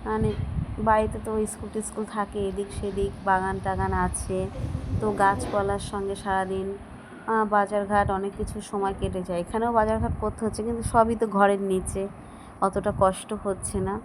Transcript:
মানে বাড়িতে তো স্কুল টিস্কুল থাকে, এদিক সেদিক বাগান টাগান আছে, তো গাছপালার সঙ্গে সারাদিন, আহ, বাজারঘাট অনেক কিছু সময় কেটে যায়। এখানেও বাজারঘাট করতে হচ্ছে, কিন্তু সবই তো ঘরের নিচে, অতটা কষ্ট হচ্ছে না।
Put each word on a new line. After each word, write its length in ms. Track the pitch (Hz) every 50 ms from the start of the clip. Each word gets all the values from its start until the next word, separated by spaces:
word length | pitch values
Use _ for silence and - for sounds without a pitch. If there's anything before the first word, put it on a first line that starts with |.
| -
মানে 260 | 220 220 220 220 220 208 - - - - - - - - -
বাড়িতে 380 | 214 220 220 214 220 220 - 220 214
তো 80 | 220 220 220 214
স্কুল 240 | - - - 226 208
টিস্কুল 360 | - 220 214 - - - 220 208
থাকে, 280 | - 214 202 196 - 208 202
এদিক 240 | 196 190 190 202 202
সেদিক 400 | - - - 202 196 202 196 196 - - -
বাগান 300 | 202 190 185 185 190 190 190 185
টাগান 280 | 196 190 185 196 190 190 185 180
আছে, 340 | 180 - - - - 190 185 190 196 - - - - - - - - - -
তো 80 | 214 214 208
গাছপালার 720 | 196 202 196 202 202 - - - 208 196 196 202 202 - -
সঙ্গে 260 | - 202 196 196 196
সারাদিন, 520 | 190 - 208 190 190 190 185 190 190 190 196 196 202 - - - - - - - - - -
আহ, 160 | 226 220 220
বাজারঘাট 640 | 208 214 208 202 196 208 208 202 196 208 202 202 202
অনেক 240 | 196 190 196 202 202 -
কিছু 200 | 214 - - 214
সময় 320 | 202 - - 202 196 196 196
কেটে 280 | 190 196 190 180 185
যায়। 180 | 180 180 180 170
এখানেও 300 | 175 175 - 220 226 240 233
বাজারঘাট 400 | 226 220 214 220 220 220 233 - -
করতে 220 | 220 214 208 - 226
হচ্ছে, 180 | 214 - - 214
কিন্তু 200 | 226 240 226 220
সবই 320 | - - 240 226 226 233
তো 100 | 220 226 214
ঘরের 340 | 196 196 202 202 202 196
নিচে, 400 | 196 196 190 185 185 - - 196 196 202 - - - - - - - - - -
অতটা 300 | - 196 190 202 190 208 202 -
কষ্ট 300 | 196 190 190 - - - 220 202
হচ্ছে 360 | - 208 190 185 - - - 196
না। 160 | 190 190 196 214